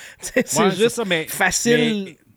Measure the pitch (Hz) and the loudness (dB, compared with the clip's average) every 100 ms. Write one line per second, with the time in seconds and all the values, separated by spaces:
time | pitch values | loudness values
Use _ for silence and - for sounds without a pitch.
0 | - - - 262 - 156 185 185 226 240 | -20 -16 -4 -2 0 2 2 2 0 0
1 | 202 165 151 - 190 - 233 233 233 208 | -2 -2 -2 -2 0 0 2 2 2 -2
2 | 190 - _ | -6 -14 _